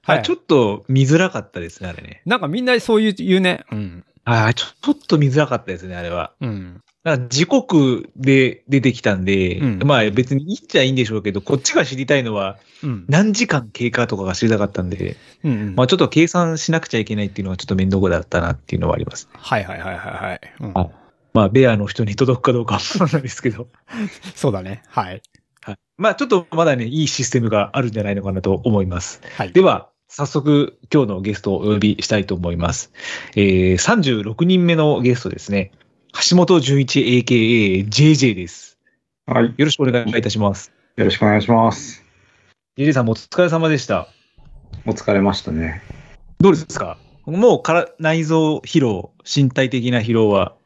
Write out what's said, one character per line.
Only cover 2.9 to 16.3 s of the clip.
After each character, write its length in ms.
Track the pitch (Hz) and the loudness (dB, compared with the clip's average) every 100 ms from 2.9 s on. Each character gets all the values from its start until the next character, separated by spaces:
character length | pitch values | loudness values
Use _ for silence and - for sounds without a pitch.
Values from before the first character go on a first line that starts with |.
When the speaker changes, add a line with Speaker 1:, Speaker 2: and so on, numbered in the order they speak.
Speaker 1:
う 80 | 214 | 2
い 80 | 220 | 2
う、 20 | |
言 260 | 196 190 185 | 0 2 2
う 20 | |
ね。 240 | 185 175 - | 2 -2 -8
う 40 | |
ん。 300 | 107 98 87 - _ | -8 -8 -12 -20 _
Speaker 2:
あ 220 | - 117 110 | 0 2 2
ー、 80 | |
ち 80 | 117 | 0
ょ、 40 | - _ | -6 _
ち 80 | - | -4
ょ 40 | |
っ 20 | 294 - | -2 0
と 120 | 160 | 2
見 100 | 143 | 4
づ 120 | 139 | 2
ら 60 | 143 | 0
か 100 | 120 | -2
っ 40 | |
た 60 | - | -6
で 120 | 92 | -12
す 80 | 92 | -10
ね、 100 | 87 | -10
あ 60 | |
れ 80 | 87 | -6
は。 220 | 87 80 _ | -6 -8 _
Speaker 1:
う 60 | 127 | -8
ん。 340 | 104 90 92 _ _ | -8 -12 -18 _ _
Speaker 2:
な 140 | 165 139 | -2 -2
ん 60 | |
か、 40 | 123 | -2
時 180 | 127 190 | -2 2
刻 640 | 277 - 170 131 113 - - | 0 2 4 4 0 -6 -4
で 460 | 131 135 127 - - | 2 4 2 -2 0
出 120 | 139 | 2
て 120 | 131 | 2
き 80 | 120 | 0
た 140 | 117 | -2
ん 100 | 95 | 0
で、 340 | 92 98 92 90 | 0 2 0 0
Speaker 1:
う 80 | 139 | -2
ん。 160 | 98 | 0
Speaker 2:
ま 140 | 143 135 | 2 2
あ、 120 | 107 | 2
別 240 | 104 127 | 0 0
に 100 | 139 | -2
い 100 | 156 | -4
い 20 | 208 | -10
っ 100 | - | -2
ち 120 | 170 | 0
ゃ 40 | |
い 80 | 131 | 2
い 20 | |
ん 20 | 131 | 0
で 80 | |
し 80 | 110 | -2
ょ 60 | 110 | -2
う 40 | |
け 100 | 101 | -4
ど、 80 | 98 | -6
こ 140 | - | -2
っ 60 | 143 | -2
ち 140 | - | 0
が 100 | - 139 | -2 -2
知 100 | 131 | -6
り 100 | 135 | 0
た 100 | 143 | 0
い 60 | |
の 120 | 117 | 0
は、 240 | 107 95 101 _ _ | -4 -6 -8 _ _
Speaker 1:
う 40 | 151 | -8
ん。 160 | 110 87 | -6 0
Speaker 2:
何 240 | 151 214 | 2 2
時 140 | 208 240 | 0 0
間 240 | 147 113 | -2 -4
経 200 | - 120 | -6 -4
過 160 | 117 117 | -2 -2
と 100 | 98 | -4
か 80 | |
が 100 | 95 | -6
知 120 | 92 117 | -2 0
り 40 | |
た 80 | 110 | 2
か 60 | |
っ 80 | 101 | 0
た 100 | - | -4
ん 80 | 90 | -6
で、 260 | 92 92 - - _ | -6 -8 -10 -20 _
Speaker 1:
う 40 | 156 | -4
ん 40 | |
う 20 | 113 104 | -4 -4
ん。 40 | 92 | 0
Speaker 2:
ま 80 | |
あ、 20 | 127 | 0
ち 80 | |
ょ 20 | 190 | 2
っ 20 | |
と 100 | 131 | 2
計 180 | 156 | 2
算 320 | 165 | 2